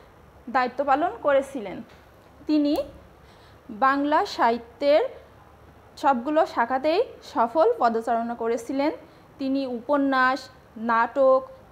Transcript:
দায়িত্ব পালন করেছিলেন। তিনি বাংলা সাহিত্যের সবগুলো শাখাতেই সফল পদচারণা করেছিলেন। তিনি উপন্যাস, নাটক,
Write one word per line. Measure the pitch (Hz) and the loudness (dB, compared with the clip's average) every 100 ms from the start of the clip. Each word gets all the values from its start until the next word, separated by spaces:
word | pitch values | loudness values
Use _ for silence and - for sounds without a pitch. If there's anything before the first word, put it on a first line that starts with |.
| - - - - - | -20 -20 -20 -20 -6
দায়িত্ব | 254 254 247 | -2 -2 -2
পালন | 277 277 339 466 | 0 0 0 -2
করেছিলেন। | 285 277 269 277 196 170 - - - - - - - | 2 2 0 -8 -10 -12 -16 -20 -20 -20 -20 -12 0
তিনি | 302 285 320 - - - - - - - - - | 2 2 -2 -4 -12 -20 -20 -20 -20 -20 -20 -12
বাংলা | 214 262 277 285 311 403 | 0 0 2 0 0 0
সাহিত্যের | - 247 240 - - 285 302 508 - - - - - - - - - | 0 0 0 -6 -4 2 2 2 -8 -20 -20 -20 -20 -20 -20 -20 -2
সবগুলো | 285 254 254 302 349 | 0 0 0 0 0
শাখাতেই | 294 233 262 302 349 508 - | 0 -2 0 0 0 -2 -6
সফল | - 294 233 320 403 480 | -8 -2 0 2 2 4
পদচারণা | 240 226 226 233 233 | 0 0 -2 -2 -2
করেছিলেন। | 233 226 233 - 269 294 508 - - - - | -4 -4 -4 -4 -2 -2 -4 -14 -20 -20 -8
তিনি | 269 269 269 | -4 -2 -4
উপন্যাস, | 240 233 294 277 262 254 269 - - - - | -6 -2 0 2 2 2 0 -6 -20 -20 -8
নাটক, | 233 226 240 277 262 262 262 - - | -2 0 0 2 4 4 0 -20 -20